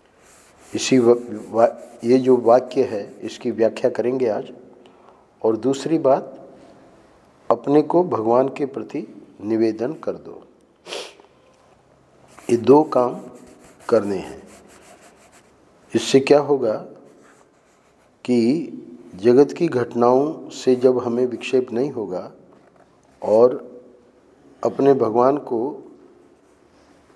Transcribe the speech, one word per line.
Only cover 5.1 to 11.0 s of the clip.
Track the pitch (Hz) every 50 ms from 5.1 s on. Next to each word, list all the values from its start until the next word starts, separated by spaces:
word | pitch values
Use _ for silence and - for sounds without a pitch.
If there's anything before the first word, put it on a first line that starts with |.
| _ _ _ _ _ _
और | - 110 113
दूसरी | 107 117 131 135 - - 151 165 160
बात, | 135 131 139 196 - - - - - - - - - - - - - - _ _ _ _ _ _ _ _ _ _ _ -
अपने | 117 - - 139 143 151
को | 143 - - 175 180
भगवान | 160 117 110 110 113 117 127 135 135
के | - - 143
प्रति | 127 - 110 104 - - 151 214 - - - - - - - 101
निवेदन | 107 110 110 113 113 107 107 110 101
कर | - - - 101
दो। | - - - - - - - _ _ _ _ _ _ _ _ - - -